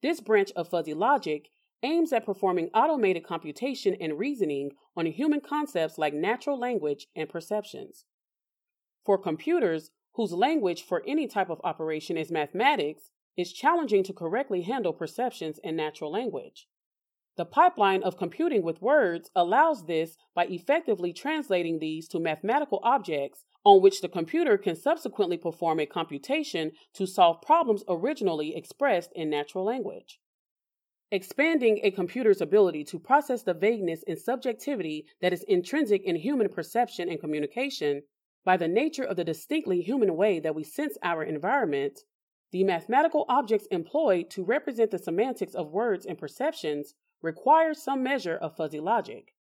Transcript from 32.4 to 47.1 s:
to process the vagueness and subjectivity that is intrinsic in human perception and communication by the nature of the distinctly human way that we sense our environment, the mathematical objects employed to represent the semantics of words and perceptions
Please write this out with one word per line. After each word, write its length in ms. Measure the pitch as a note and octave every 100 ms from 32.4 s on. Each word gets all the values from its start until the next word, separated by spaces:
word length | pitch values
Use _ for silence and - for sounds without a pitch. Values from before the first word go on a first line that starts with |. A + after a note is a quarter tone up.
| D#3+ G3 G3 D#3 D3
to 140 | F3
process 420 | - C#4 D4 B3
the 100 | -
vagueness 500 | E3+ G3 A#3 F#3 D#3+ -
and 100 | D#3+
subjectivity 880 | - B3+ B3 A3+ - C4+ D#3+ D3+ - _
that 120 | F3+
is 100 | F3+
intrinsic 600 | - F#3 F3+ D4 C4+ G3+
in 120 | F#3+ E3+
human 320 | E3+ C#4+ G3+
perception 600 | - E3 A#3 A#3+ - F3
and 100 | D#3+
communication 840 | E3 D3+ D3 - C#4 - D3 C#3+ C#3+ _ _ _
by 140 | - F#3
the 100 | E3
nature 360 | F#3 D4+ -
of 140 | C4 F3+
the 60 |
distinctly 580 | E3 D#3+ - D#4 A#3+ F3+
human 340 | E3+ C4+ G#3 D#3+
way 240 | G#3 F3
that 160 | D#3 D#3
we 80 |
sense 340 | D3+ - D4+ -
our 180 | F3 E3
environment, 800 | D#3 D#3 E3+ C#4 G3+ C#3+ C#3 - _ _ _ _ _
the 120 | F3+
mathematical 600 | F#3+ F3 E3+ B3 D#4+ - -
objects 380 | C4 A#3+ G#3+ G#3
employed 600 | G3 - C#4+ D4+ F#3 E3
to 140 | -
represent 460 | F3+ C4 D4+ A#3 A3
the 80 | F#3
semantics 560 | F#3 E3+ B3+ - F#3
of 160 | - D#3
words 360 | E3+ A#3+ F#3+ -
and 120 | D#3+
perceptions 800 | D3+ - C#4+ D#4+ D#3 D3 D3 _ _